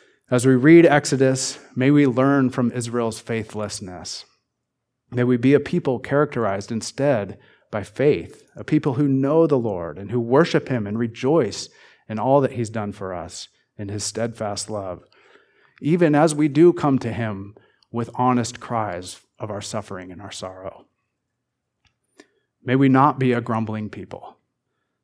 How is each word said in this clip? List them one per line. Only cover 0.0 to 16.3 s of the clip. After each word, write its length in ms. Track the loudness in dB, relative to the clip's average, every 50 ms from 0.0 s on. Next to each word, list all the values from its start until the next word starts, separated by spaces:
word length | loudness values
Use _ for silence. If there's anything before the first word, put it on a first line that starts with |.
| _ _ _ _ _ -2
As 140 | 0 2 4
we 120 | 4 4
read 280 | 6 8 8 8 10 8
Exodus, 760 | 8 6 4 2 2 0 2 2 2 2 0 -4 -6 -8 -12 -16 -10 -4
may 160 | 0 2 4
we 160 | 4 4 4
learn 440 | 4 2 2 2 2 4 2 2 0
from 200 | 0 0 -2 -2 -2
Israel's 460 | -4 -6 -6 -4 -4 -4 -4 -6 -8
faithlessness. 1080 | -8 -6 -6 -6 -6 -8 -8 -8 -8 -8 -8 -10 -12 -12 -14 -14 -14 -14 -14 -14 -16 _ _ _ _ _ _ _ _ _ _ _ _ _ _ _ _ -8
May 140 | -2 0 2
we 140 | 2 2 2
be 160 | 4 4 4
a 60 | 4
people 380 | 2 2 -4 -2 -2 -2 -4 -4
characterized 720 | -4 -2 0 0 0 0 -2 -4 -2 -2 -4 -4 -6 -6
instead 680 | -8 -8 -8 -8 -6 -4 0 0 0 0 -2 -6 -10 -16 _ _ _ _ _ -10
by 120 | -8 -8 -8
faith, 600 | -8 -4 -2 0 2 2 0 -2 -10 -16 -20 _ _ -18
a 80 | -14 -6
people 320 | -2 -2 0 0 0 -2
who 140 | 0 0 0
know 380 | 2 0 0 2 2 4 4
the 120 | 4 2 0
Lord 400 | 0 -2 -4 -4 -6 -8 -10 -10
and 120 | -10 -6
who 100 | -4 -4
worship 480 | -2 2 4 4 4 4 2 -2 -2 -2
him 180 | -4 -4 -4
and 120 | -4 -4 -4
rejoice 720 | -4 -6 -6 -4 -2 0 2 2 0 -2 -4 -10 -14 -16 _ _ -20 -20 _ _ _ -10
in 80 | -8 -4
all 240 | 0 2 4 4 2
that 100 | 2 -2
he's 160 | -4 -6 -6
done 240 | -6 -6 -6 -8 -8
for 220 | -10 -10 -10 -8
us 340 | -8 -10 -12 -14 -18 -18 -20 _ _ _ _ _ -14
in 100 | -10 -8
his 160 | -8 -8 -8
steadfast 640 | -8 -6 -6 -6 -6 -6 -6 -8 -8 -8 -8 -10 -8
love, 340 | -8 -8 -8 -10 -12 -12 -16 _ _ _ _ _ _ _ _ _ _ _ _ _ _ -6
even 340 | -2 0 2 4 4 4 4
as 200 | 4 4 4